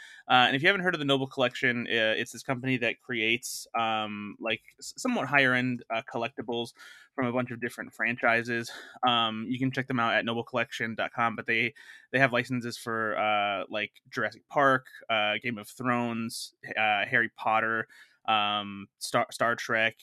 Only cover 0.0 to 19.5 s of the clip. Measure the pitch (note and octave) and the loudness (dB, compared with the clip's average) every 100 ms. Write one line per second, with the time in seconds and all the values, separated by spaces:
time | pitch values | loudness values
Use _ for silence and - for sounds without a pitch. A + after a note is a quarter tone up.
0 | - - - B2+ A#2+ C3+ F3 G3+ F3+ E3 | -20 -8 4 6 6 4 4 4 2 0
1 | C#3+ C#3 C3 - B2 - C3 A#2+ A2+ A2+ | 2 2 0 0 0 2 0 0 0 2
2 | A2 G#2+ A#2+ A2+ - B2 C3 B2+ A2+ - | 2 0 -4 -8 -6 -4 -2 0 0 -2
3 | - A#2+ A2 A#2 - - - A#2 A2+ A2 | -4 -2 0 0 -2 -12 -6 -2 0 0
4 | G#2+ G#2 G#2 - A2+ A2 _ - - - | -4 -6 -10 -8 -6 -6 _ -20 -16 -8
5 | C4 A#3 C3+ C#3+ C3 B2+ B2+ A#2+ - A2+ | -4 -2 2 4 4 4 0 -4 -4 -6
6 | - B2 A#2 - A#2 A#2+ A#2 - - - | -4 -4 -6 -6 -6 -4 -6 -10 -20 -20
7 | - - B2 B2 B2 A#2 A#2+ - G2+ - | -14 -6 -2 -2 -4 -4 -8 -8 -10 -4
8 | A2+ A#2+ A#2+ A#2 A#2 A#2 A#2 - - - | -4 0 2 2 2 -2 -4 -10 -16 -2
9 | B2+ A#2+ A2+ A2 A2 B2+ C3 C3 B2 B2+ | 2 4 2 0 -4 -2 -2 -2 -2 0
10 | A#2 G#2+ G#2 A#2 A2+ B2 A#2 - A2+ G#2+ | 2 2 0 -2 -2 -2 -2 -4 -4 -4
11 | F2 - A#2 A2 A2 A2+ A#2 - - - | -4 0 -2 0 -2 0 0 -4 -20 -20
12 | - B2+ C3+ A#2+ B2 B2+ A#2+ A2 A#2 A2+ | -2 2 4 2 0 -2 -4 -8 -4 -2
13 | A2 - G#2+ G#2 G#2 G2 - G#2+ G#2 _ | 0 0 2 2 2 -2 -4 -4 -4 _
14 | _ C3 G#2+ - - D3+ C#3 C3 - - | _ -4 -4 -6 -4 4 4 4 0 -12
15 | - A2 G#2+ G#2+ A#2+ G#2+ G#2 - B2+ A#2+ | -2 0 2 0 -4 -6 -8 -6 0 0
16 | A#2+ A2+ A2+ - - _ - - G#2+ G2+ | 0 -2 -6 -8 -12 _ -8 0 2 2
17 | G2+ B2+ A2+ - A#2+ A2 A2+ A2+ A2 - | 2 2 2 -2 0 2 2 -2 -4 -12
18 | - _ - A2 G#2 G#2 G2+ G2 G2 - | -20 _ 0 2 2 0 -4 -10 -14 -14
19 | - B2 A2 - A#2 | -2 0 0 0 -2